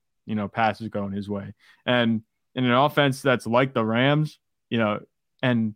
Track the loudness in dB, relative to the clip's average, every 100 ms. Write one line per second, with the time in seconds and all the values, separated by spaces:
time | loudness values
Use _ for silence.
0 | _ _ -8 -6 -4 0 0 0 -6 -8
1 | -6 -8 -6 -8 -8 -16 _ _ -2 0
2 | 2 -2 -6 _ _ -4 0 2 2 2
3 | 2 2 0 0 2 0 2 0 0 2
4 | 2 2 -2 -8 _ _ _ -2 0 -2
5 | -8 _ _ _ 0 0 -2